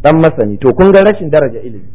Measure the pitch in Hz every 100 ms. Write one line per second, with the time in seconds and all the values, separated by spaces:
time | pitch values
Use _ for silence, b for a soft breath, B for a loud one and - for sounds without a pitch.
0 | 147 160 160 131 107 101 131 120 190 190
1 | 196 208 160 151 135 113 120 101 101